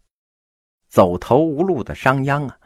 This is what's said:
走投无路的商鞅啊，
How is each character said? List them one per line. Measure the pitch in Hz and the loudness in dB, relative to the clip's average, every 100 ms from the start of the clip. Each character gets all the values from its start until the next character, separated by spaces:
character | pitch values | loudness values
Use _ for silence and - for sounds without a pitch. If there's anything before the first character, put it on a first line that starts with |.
| _ _ _ _ _ _ _ _ _ | _ _ _ _ _ _ _ _ _
走 | - 92 87 | 2 2 0
投 | - 127 | 0 0
无 | 160 143 | 2 -2
路 | 190 151 | -2 -2
的 | - | -6
商 | - 131 135 | -4 -2 0
鞅 | 135 143 135 | -2 -4 -4
啊， | - | -12